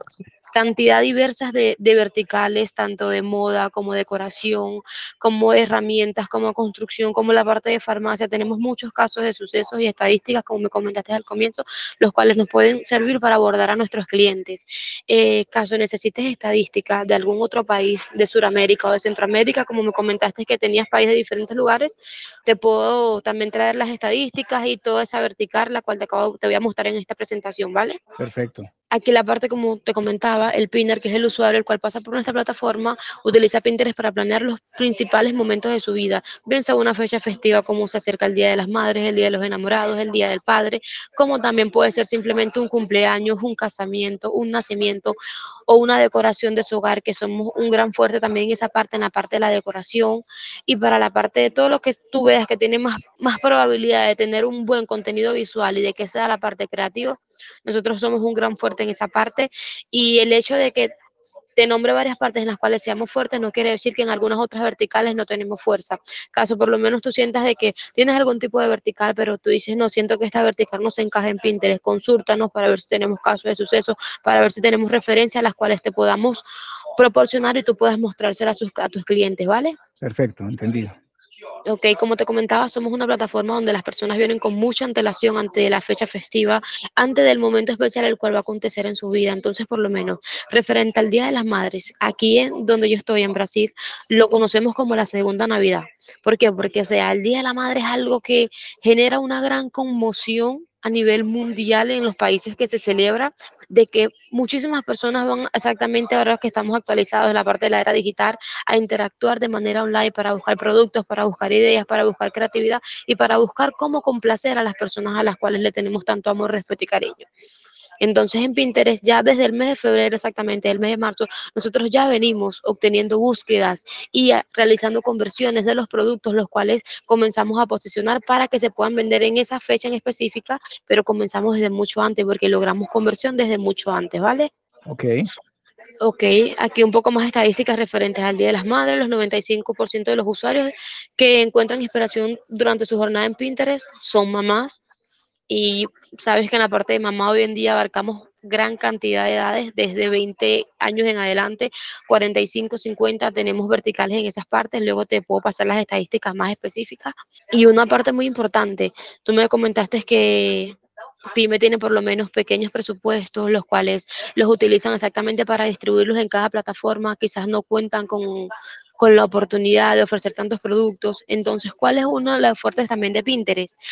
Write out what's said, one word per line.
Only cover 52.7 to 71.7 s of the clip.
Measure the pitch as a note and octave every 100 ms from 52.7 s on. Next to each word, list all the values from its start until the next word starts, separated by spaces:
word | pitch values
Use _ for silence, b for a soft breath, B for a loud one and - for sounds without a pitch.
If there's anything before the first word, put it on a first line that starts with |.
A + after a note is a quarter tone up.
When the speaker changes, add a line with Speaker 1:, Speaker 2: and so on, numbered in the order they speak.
| A#3
Speaker 1:
más, | B3 A3 - _
más | B3 G#3+
probabilidad | C4+ C4+ B3 A#3 A3+ A3+ G#3+
de | G#3+
tener | A3 A3
un | A#3+ A#3+ A3+
buen | A#3+
contenido | A3+ G#3+ G3+ G#3+ A#3
visual | A#3+ A3 A3 G3 G3+
y |
de | G3+
que | - G3+
sea | A#3 A3+
la | G#3+
parte | G#3+ F#3+ G3
creativa. | G3 F#3+ A#3 C4 C4+ _ B B B
Nosotros | - G#3+ G#3+ G3+
somos | A#3 A#3
un | A3+
gran | A3 A3+ G#3
fuerte | A3+ A3
en | G#3+
esa | G3 G#3
parte | A3 A3 - C4+ B B B -
y | A#3+ A#3 A#3
el | A3+
hecho | A#3 A#3 C#4
de | C4
que | B3 A3+ - _ _ _ - _ -
te | A#3
nombre | A#3 A#3+
varias | B3+ C4 B3
partes | B3 A3+
en | A3
las | G3+
cuales | A3 A3+
seamos | A3+ G#3 A3+
fuertes | C4 B3 B3
no | A3
quiere | A#3 A3+
decir | A3 A#3+
que | B3
en | A3+
algunas | G#3 G#3+ A3
otras | A#3 A3
verticales | A3+ - G#3+ A3 A3+ A3
no |
tenemos | G#3 G#3 G3+ G3+
fuerza. | A3 G3 - F#3 B B B
Caso | A#3 A3 G#3
por | A3+
lo | A3
menos | A3 A#3+
tú | C4
sientas | B3+ A#3+ A#3+
de | B3
que | A3+ G#3+ B B
tienes | - C4
algún | C4+ B3+ A#3+
tipo | A#3+ A#3+
de | A#3
vertical, | A3 - - G#3
pero | G#3 G#3+ G3+
tú | G#3+
dices, | G#3+ -
"No, | A3+ A3+
siento | A3 G#3+ G#3+
que | A3
esta | A#3
vertical | A3+ G#3+ G#3+ G3
no | A3
se | A3+
encaja | G#3+ G#3+ G#3
en | G3+
Pinterest", | A3 G#3 G3